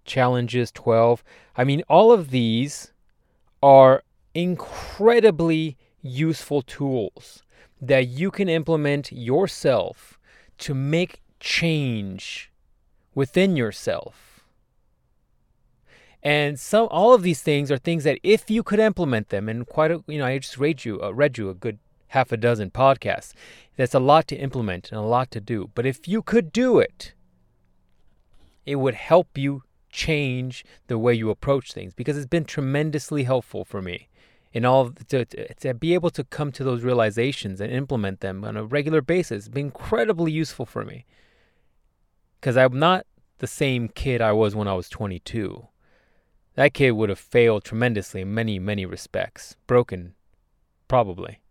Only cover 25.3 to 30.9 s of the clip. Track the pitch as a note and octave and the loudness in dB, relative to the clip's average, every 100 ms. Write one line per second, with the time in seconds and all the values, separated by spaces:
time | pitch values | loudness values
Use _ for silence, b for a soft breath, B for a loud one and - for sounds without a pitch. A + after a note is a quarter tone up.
25.3 | A2+ G#2 A2 F#2+ - B2+ B2+ - G#3+ - | -8 -8 -8 -6 -4 -4 -4 -6 -6 0
26.3 | A3+ D#3+ A3+ B3+ F#3 - - - _ _ | 0 0 -2 2 4 2 -4 -20 _ _
27.3 | _ _ _ _ _ _ _ _ _ _ | _ _ _ _ _ _ _ _ _ _
28.3 | _ _ _ - C#3+ C3 A#2+ - E3+ E3+ | _ _ _ -8 -2 -2 -2 4 4 4
29.3 | C3+ C#3 C#3 - _ _ - - D3+ C#3 | -4 -6 -6 -12 _ _ -8 -4 -2 -2
30.3 | B2+ B2+ B2 - b - | -4 -6 -10 -18 b -8